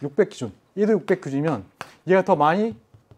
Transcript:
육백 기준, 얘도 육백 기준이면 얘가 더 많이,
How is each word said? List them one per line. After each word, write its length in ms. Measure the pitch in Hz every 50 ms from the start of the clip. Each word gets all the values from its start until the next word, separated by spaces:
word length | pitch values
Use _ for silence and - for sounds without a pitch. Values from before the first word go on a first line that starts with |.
육백 280 | 139 143 - - 202 -
기준, 220 | - - 127 104 - _ _ _ -
얘도 160 | 190 208 208
육백 280 | 220 180 139 - 190 -
기준이면 440 | - 147 135 139 147 165 147 107 95 - _ - - - - _ -
얘가 180 | 160 185 190 185
더 120 | 196 190
많이, 400 | 147 147 151 170 202 214 233 220 - _ _ _ - _ _ -